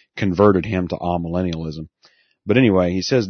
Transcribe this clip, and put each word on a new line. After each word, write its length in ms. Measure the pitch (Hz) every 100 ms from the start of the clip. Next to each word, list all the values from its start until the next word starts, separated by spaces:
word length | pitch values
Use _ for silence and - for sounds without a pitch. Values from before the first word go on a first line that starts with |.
| _ -
converted 500 | 101 87 104 95 110
him 200 | 95 90
to 80 | 90
amillennialism. 920 | 87 87 85 87 92 82 80 76 78 _ _ _ _ _
But 140 | - 110
anyway, 340 | 123 95 90
he 80 | 92
says, 260 | 87 131 98